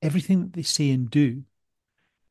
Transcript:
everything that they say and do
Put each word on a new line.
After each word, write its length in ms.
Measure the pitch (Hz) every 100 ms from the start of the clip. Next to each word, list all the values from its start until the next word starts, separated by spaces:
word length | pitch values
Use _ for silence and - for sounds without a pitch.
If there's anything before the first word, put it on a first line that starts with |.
everything 380 | 156 170 - 190
that 100 | 180
they 80 | 175
say 280 | 151 - 143
and 200 | 131 120
do 320 | 147 143 127 - _ _ _ _ _ _ _ _